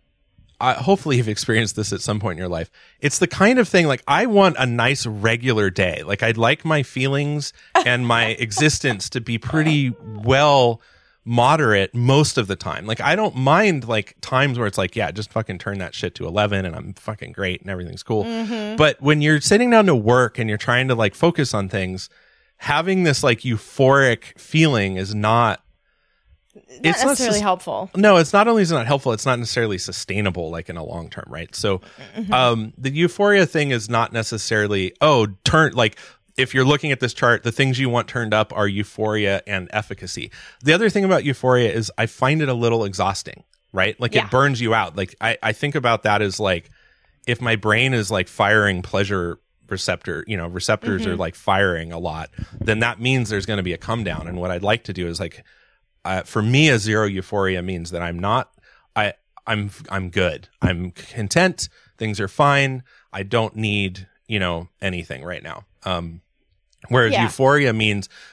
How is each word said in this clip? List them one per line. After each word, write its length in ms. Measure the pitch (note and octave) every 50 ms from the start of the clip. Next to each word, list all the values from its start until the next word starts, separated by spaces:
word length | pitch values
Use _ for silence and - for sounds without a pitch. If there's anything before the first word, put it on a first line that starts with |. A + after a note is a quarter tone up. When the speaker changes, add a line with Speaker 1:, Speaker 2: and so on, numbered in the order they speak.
| _ _ _ _ _ _ _ _ _ _ _ -
Speaker 1:
I, 120 | A2+ B2+ B2+
hopefully 440 | - B2+ F3+ G3 F#3+ - D#3 C3+
you've 100 | A#2+ A2+
experienced 480 | A2 G#2 - - - A2+ A2+ A2+ G#2 -
this 160 | - G#2 -
at 80 | G#2 G2
some 180 | - - G#2+ G#2+
point 140 | G2+ G#2 E2+
in 40 |
your 120 | D#2 F#2 F2+
life. 200 | F2 - - - _ _ _ _ _ -
It's 180 | - C#3+ -
the 100 | - F#3
kind 300 | E3+ - - F#3+ G#3+ B3+
of 100 | B3+ G#3+
thing, 200 | - - F#3 E3
like, 160 | D3+ C3 - -
I 200 | - C#3+ E3+ A3
want 280 | B3+ G#3 G3+ G3 F#3 D3 -
a 80 | C3
nice 400 | B2 A#2 A#2+ A#2 B2+ C#3+ - -
regular 640 | A#2 G#2+ G#2 G2+ A2+ A#2 A#2 A#2+ C3 A#2 A2 G2+ F#2+
day. 320 | F#2 - F#2+ F2+ D#2 D2 D2+
Like, 160 | D#2 G2+ -
I'd 160 | - A2+ A#2
like 260 | A2+ A2+ A#2 D3+ - -
my 200 | D#3+ D#3+ D3 C3
feelings 720 | - - C3 C3 C3+ C#3 C#3 C#3+ D3 D3 D3 C#3+ - - - - - - F4+ -
and 180 | B2 B2 A#2+ B2
my 200 | A#2 A#2 A#2 A#2
Speaker 2:
<laughs> 140 | A2 - -
Speaker 1:
existence 720 | B2 G#2+ G#2 A2 D3 D3+ - - - C3+ A#2 F#2+ - -
to 100 | - B2
be 200 | A#2 - A#2 A2+
pretty 540 | - - - D#3 D3+ D#3+ D3+ D3 C#3 B2 - -
well 800 | - - G#2+ G#2 G#2+ A#2+ C3 C3+ D3 D3+ C#3+ C#3 B2 A#2+ A#2 - _ _ _ _ _ _ _ _ -
moderate 720 | A#2 A#2 A#2+ A#2+ C3 D#3 D#3 D3 A2+ G#2+ G2 G2 - -
most 420 | A#2+ A#2+ B2+ C3+ D3 D3+ - -
of 100 | C#3 G#2+
the 80 | F#2+ G2
time. 300 | - - E2+ - - F2
Like, 140 | G#2+ A2+ -
I 140 | - C#3+ D#3+
don't 200 | G3+ A3 G3 -
mind, 520 | B2+ C3 C3+ D3+ F3+ A3 G#3 E3+ C#3 A#2
like, 280 | A2 A#2 G#2+ G2+ - - -
times 360 | - - C3 C3 C#3 C#3+ B2 A#2+
where 80 | A#2
it's 100 | G2+ -
like, 160 | - F#2+ F2+ -
"Yeah, 140 | A2+ G2+ D2+
just 200 | F2 G#2 G#2+ -
fucking 260 | - A2 G#2+ - G2
turn 200 | F2 - A2 G2+ G2
that 160 | F#2 - -
shit 200 | - - F2+ -
to 120 | - F2
eleven 380 | E2 E2+ G#2+ G#2 G2+ G2+ G2 F#2+
and 100 | F2+ D#2+
I'm 180 | D#2+ - - F#2+
fucking 360 | - - - G#2+ - - -
great 300 | E2+ - G2 F#2 F2+ -
and 80 | - G2
everything's 340 | F#2+ F2+ F2 E2+ F#2 F#2 -
cool." 220 | - A2+ G#2+ G2+
Speaker 2:
Mm-hmm. 500 | A#3 A3+ A3+ A3+ G#3 A#3+ A3 G#3 G#3 A3
Speaker 1:
But 260 | A3+ D#3 D3+ - -
when 200 | C#3 D3 D3+ D3+
you're 180 | D3 D3+ D#3 D3
sitting 300 | - - G3 G#3+ B3 B3
down 160 | A#3 A3+ G#3
to 100 | F#3+ D3
work 420 | A#2 G2+ A2 B2 B2+ B2+ A2 -
and 120 | - A#2 A2
you're 80 | G#2
trying 320 | G2+ - - A#2+ B2 C3 C3
to, 60 | B2+
like, 200 | A#2 A2 G2+ -
focus 380 | - - E3+ E3+ - C#3 - -
on 160 | G#2+ G2 F#2
things, 400 | - G2+ F#2 F#2 F#2 F#2+ - - _ _ _ _ _ _ _ _ _
having 460 | - - - C#3+ D3+ E3 F#3 F#3+ F#3 F3+
this, 200 | D#3+ C3+ - -
like, 160 | C3+ A#2 -
euphoric 960 | - C3 A2+ G#2 - - - - C3+ C3 C3+ C#3 C3+ B2+ A2+ - - - -
feeling 600 | - - - - D#3 D#3+ D#3 C3 A2 G2 F#2+ F#2
is 180 | F#2 F#2+ F#2+ G#2+
not, 460 | G#2 G#2 G#2+ A2+ A#2 A#2+ A2 - - _ _ _ _ _ _ _ _ _ _ _ _ _ _ _ _ _ _ _
Speaker 2:
Not 80 | - _
Speaker 1:
it's 320 | _ B2+ B2 C3+ D#3+ - A3 B3+
not 40 | C4+
Speaker 2:
necessarily 220 | C#4 - B3+ A#3 G#3+ G#3
Speaker 1:
sus- 20 |
Speaker 2:
helpful. 480 | G#3 G3+ F#3 F#3 - F3 A#2+ G2+ F#3+ - -
Speaker 1:
No, 220 | F#3 G3+ G#3+ G3
it's 160 | E3+ D#3+ - -
not 140 | G3+ G#3+
only 140 | A#3 A#3 A3 G3
is 80 | E3
it 40 | E3+
not 100 | C3+ A2+
helpful, 260 | A#2 C#3+ C#3 - C3 A2+
it's 120 | A2 -
not 140 | C#3 B2+ A#2+
necessarily 380 | A#2 G#2+ - B2+ A#2 G#2+ G2
sustainable, 720 | F#2 - - - - - - F#2+ G#2 G#2 G2 E2 F2 E2 D#2+
like, 180 | E2 E2+ E2+ -
in 60 | F2
a 60 | E2+ D#2
long 260 | D#2+ E2 E2+ E2 E2
term, 160 | - - -
right? 260 | - - D#2 E2+ - -
So, 240 | - - G#2 F#2+ F#2 - - - - C3+ G2 -
Speaker 2:
Mm-hmm. 160 | G#3+ A3+ F#3 B2+
Speaker 1:
um, 400 | B2+ B2+ B2 A#2 A2+ G#2+ A2 -
the 140 | - B2 C3+
euphoria 540 | C#3 D#3 F3 E3+ - - G3+ G#3 G3+ G3 F3+
thing 260 | - - D#3+ D3 C#3
is 180 | C3 A#2 G#2 G#2+
not 220 | A#2+ A2+ A#2 - -
necessarily, 800 | A#2 A2 - A#2+ G#2 - - A2+ G#2+ G#2 G#2 G#2 G2 F#2 F2+ - -
oh, 260 | - D#3 D3 B2 A2 G2+ G2 _ -
turn, 260 | - - D#3 D#3+ C#3 -
like, 240 | B2 A#2 A2 - - - - _ _ _ _ -
if 180 | - C3 A#2+ -
you're 100 | C3 C3
looking 260 | C3+ D3 C#3+ - D3+
at 80 | C3+ -
this 140 | C3 A#2+ -
chart, 300 | - - A#2+ A#2 G#2 -
the 80 | A#2+
things 260 | - - C#3 C3+ B2+
you 120 | B2+ C3+ B2
want 180 | A#2+ A#2+ A2
turned 260 | - - B2+ A#2 G#2+ G#2
up 180 | G#2+ G#2+ - -
are 120 | - G#2
euphoria 760 | G#2 G2 G2+ G2+ - - - A2 G#2+ G#2+ G#2+ G#2 G2 G2 F#2 -
and 220 | G2+ G2+ F#2+ F2+ -
efficacy. 600 | - G#2+ G#2+ - A2 - F#2+ F2+ - - - - - - - - - _ -
The 100 | C#3+ D#3+
other 160 | F#3 A3+ G#3
thing 140 | - G#3 G3
about 180 | F#3+ F#3 D3+ C#3
euphoria 480 | C#3+ C3 - - B2+ B2+ B2 A#2+ G#2+
is 200 | E2 A2+ A2 F#2+ -
I 120 | - A2+
find 340 | A2 - - C3 C3 D3+ D#3+
it 80 | D3+ C3+
a 60 | B2+
little 300 | A#2 A#2 A#2 A#2 A2+ G#2+
exhausting, 580 | G2 F#2 G2+ F#2 F#2+ F#2+ - - - - - _ _ _ _ _ _
right? 280 | - G2 F#2+ G#2+ - -
Like, 160 | B2 A2+ G#2
Speaker 2:
Yeah. 100 | A2+ G#2+
Speaker 1:
it 60 | G2+
burns 280 | - C3 C#3 C#3+ C3+ A2+
you 140 | A#2+ G#2+ A2+
out. 220 | A2 G2 E2+ D#2
Like, 160 | G2 F#2+ - - -
I, 160 | - A2+ A2+ - -
I 80 | A2 G#2+
think 220 | - - C#3+ C#3+
about 260 | D3+ B2 A#2+ A#2 G#2 -
that 200 | G#2+ G#2 G#2 G#2+
as, 160 | G2+ F#2 -
like, 320 | G#2+ F#2+ F#2 E2+ - _ _ _ _ _ _ _ _ _ _ _ -
if 120 | - A#2+ -
my 160 | B2+ A#2+ A2+
brain 380 | G#2+ G2+ G#2+ G#2 A2+ B2+ C3+ B2+
is, 160 | A#2 G#2 F#2+
like, 180 | G#2+ F#2+ F#2
firing 540 | - - - G#2+ G2+ G#2+ G#2+ G#2 G2+ F#2 F2+
pleasure 580 | F2+ - - G2 G#2 F#2+ G2+ F#2+ F2 F2 E2 - _ _ _ _ _ -
receptor, 540 | G2 F#2 - - F2+ - - - E2 D2+ -
you 80 | - G#2+
know, 120 | F#2 E2
receptors 580 | E2+ F2 F2+ - - A2 G2+ - A#2+ G2 F#2+ -
are, 60 | G2+
Speaker 2:
Mm-hmm. 80 | F2 E2+
Speaker 1:
like, 160 | F2+ E2 -
firing 560 | - - - F#2+ G2 G2+ F#2+ F2 E2 E2 E2
a 80 | E2+ E2
lot, 320 | F2 E2+ D#2 D#2+ D#2+ - - - - - - -
then 200 | F#2+ G#2+ G#2+ A2
that 200 | A#2 A#2+ A#2 G2
means 300 | A#2 B2+ C3+ C3 A#2+ G2+
there's 160 | G#2+ G2+ F#2
gonna 160 | - G#2+ G2+ F2+
be 100 | F2+ E2+
a 40 |
come 260 | - - - A#2 A#2+ G#2+
down. 240 | F2+ D#2 D#2+ D#2+
And 100 | E2+ F2+
what 120 | F2+ F2 F2+
I'd 140 | F2+ F2+ F#2+
like 200 | G2+ A2 A#2 -
to 80 | - F#2+
do 140 | F2+ F2+
is, 120 | E2+ E2+ E2+
like, 240 | F#2+ E2 - - - _ _ _ _ _ _ _ _ _ _ _ -
uh, 200 | F#2 F#2+ F#2 -
for 180 | - - A2+
me, 260 | G#2+ A2+ B2 C#3 D#3 D#3
a 100 | C3 A2
zero 260 | G2+ A2 G#2+ G#2+ A2
euphoria 560 | G#2 G2 F#2 F2+ - - G2+ G2 F#2+ F#2 F2+
means 300 | F2 F#2 F#2 F2 E2 E2+
that 100 | F2+ E2+
I'm 160 | F2 E2+ F2
not, 340 | F2 F#2 G2+ A2+ C3 - _ _ _ _ _ _ _ _ _ -
I, 180 | A2 G#2 G2+ - _ _ _ _ - -
I'm, 240 | - A2+ G#2+ G#2 G2+ - - D#3
I'm 220 | - G2 G2 F#2+ F2+
good. 400 | E2+ G2+ F#2 E2+ D2+ - - _ _ - -
I'm 280 | - F#2 E2+ F2+ F2+
content. 800 | - - - - - A#2 G#2 G2 - E3 F3+ F#3 E3 - - - _ _ _ _ _ -
Things 200 | A2 A2 G2+ G2+
are 80 | G#2
fine. 540 | G2 - - D3 C#3+ C#3 C#3 C#3 C3+ C3 B2+ B2+ _ _ _ _ _ -
I 80 | G2
don't 340 | G2 G2+ A#2+ A#2 A2+ G#2 -
need, 520 | G#2+ A2 G#2+ G#2 G#2 G2 F#2+ F2+ F#2 F#2+ _ _ _ _
you 120 | - A2 G#2
know, 300 | F#2+ F2+ E2+ E2 E2+ - _ -
anything 420 | - F#2+ F2+ F2 E2 - C#2+ C2 C#2
right 200 | F2 F2+ - -
now. 220 | D#2 D#2 - - _ _ _ -
Um, 360 | G2 F2+ F2 E2+ E2+ E2 F2 _ _ _ _ _ _ _ _ _ _ _ _ - -
whereas 220 | B2 B2+ A#2+ A2 G2+
Speaker 2:
Yeah. 100 | - -
Speaker 1:
euphoria 500 | D#3 - - C3+ C3 C#3+ D3 C#3+ B2 A2
means, 340 | A2 A2 G#2+ G#2 G2+ F#2+ - - - - -